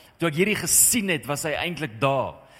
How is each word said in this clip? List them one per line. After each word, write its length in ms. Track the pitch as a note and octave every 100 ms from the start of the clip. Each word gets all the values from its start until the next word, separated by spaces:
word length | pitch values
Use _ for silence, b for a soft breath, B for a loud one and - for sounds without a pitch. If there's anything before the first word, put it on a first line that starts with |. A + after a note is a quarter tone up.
| B -
Toe 100 | E3
ek 80 | D3
hierdie 200 | G3+ G#3
gesien 540 | - - - B3 G3
het, 160 | D#3 B2+
was 180 | C#3+
hy 80 | D#3+
eintlik 480 | C#3+ E3+ D3 D3 A2
daar." 360 | C#3 C3+ G2 - B